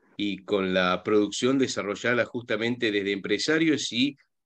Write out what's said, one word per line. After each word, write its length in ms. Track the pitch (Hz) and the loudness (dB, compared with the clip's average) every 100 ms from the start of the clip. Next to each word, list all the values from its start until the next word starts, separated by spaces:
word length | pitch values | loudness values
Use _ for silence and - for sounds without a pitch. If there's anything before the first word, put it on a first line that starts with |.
| _ - | _ -6
y 220 | 104 92 | -6 -6
con 360 | - 101 95 | -2 0 2
la 260 | 92 90 90 | 2 2 0
producción 560 | - 107 101 - 123 135 | 2 2 2 0 0 2
desarrollada 640 | 123 - 98 98 117 120 | 0 -2 -4 -2 0 0
justamente 680 | 107 123 117 110 117 120 113 | -2 -6 -4 -2 -2 0 0
desde 220 | 101 98 | 0 0
empresarios 800 | 98 92 101 - 160 160 139 - | -2 -2 -2 0 2 2 0 -2
y 240 | 117 139 139 _ _ | 0 -2 -2 _ _